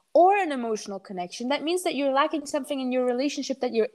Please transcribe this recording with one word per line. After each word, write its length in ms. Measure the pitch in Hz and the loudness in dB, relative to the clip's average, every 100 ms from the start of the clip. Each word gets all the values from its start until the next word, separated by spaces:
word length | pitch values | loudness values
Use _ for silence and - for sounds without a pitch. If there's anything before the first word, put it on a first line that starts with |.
| _ | _
or 240 | 294 359 403 | 6 6 6
an 160 | 359 | 0
emotional 460 | 269 233 214 - 196 | -4 -4 -6 -6 -12
connection, 480 | - 185 175 - 240 | -10 -8 -8 -6 -4
that 140 | 277 | -2
means 200 | 285 359 | -2 -2
that 100 | 349 | -2
you're 180 | 254 277 | -2 0
lacking 320 | 262 302 320 294 | 2 0 -2 -4
something 320 | 302 269 285 | -6 -4 -4
in 140 | 254 | -2
your 140 | 254 247 | 0 0
relationship 540 | 247 285 285 262 269 | 0 -2 -4 -6 -4
that 120 | 254 | -2
you're 160 | 226 214 | 0 0